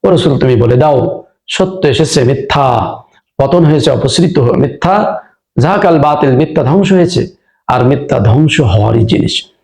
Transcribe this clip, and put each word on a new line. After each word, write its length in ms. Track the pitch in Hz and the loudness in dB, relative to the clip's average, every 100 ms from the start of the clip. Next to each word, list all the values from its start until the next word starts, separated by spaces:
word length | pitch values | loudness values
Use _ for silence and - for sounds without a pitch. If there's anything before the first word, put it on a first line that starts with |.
ও 60 | 196 | 2
রাসূল, 300 | 180 170 131 | 0 0 0
তুমি 160 | 131 120 | 0 2
বলে 200 | - 123 | 2 2
দাও, 480 | 151 135 117 - - _ - | 2 0 -2 -8 -16 _ -14
সত্য 400 | - 190 190 147 | -4 -4 -2 -2
এসেছে, 360 | 120 160 151 | 0 0 0
মিথ্যা 720 | 120 139 - 147 135 117 - - _ _ _ - | 0 -2 -4 -2 0 0 -4 -10 _ _ _ -4
পতন 240 | 139 180 156 | 0 2 2
হয়েছে, 260 | 151 156 | 2 0
অপসৃত 480 | 127 131 147 170 - | 0 -2 0 0 0
হ-, 140 | 117 | 0
মিথ্যা, 680 | - 139 139 170 202 - - - _ _ - | 0 -2 -2 -2 -2 -2 -6 -14 _ _ -2
জাহাকাল 400 | 143 202 185 160 | 0 2 2 2
বাতিল, 320 | 147 147 139 | 0 0 0
মিথ্যা 320 | 127 156 - | 0 0 -2
ধ্বংস 300 | 131 180 190 | 0 0 2
হয়েছে, 340 | 190 165 - 117 _ _ _ - | 2 2 -2 -6 _ _ _ -4
আর 180 | 127 123 | 0 0
মিথ্যা 340 | 139 - 127 | 0 -2 0
ধ্বংস 420 | 104 127 156 - | 2 2 2 2
হওয়ারই 420 | 123 104 107 117 | 0 2 2 0
জিনিস। 420 | 110 - - - - _ | 0 0 -2 -6 -10 _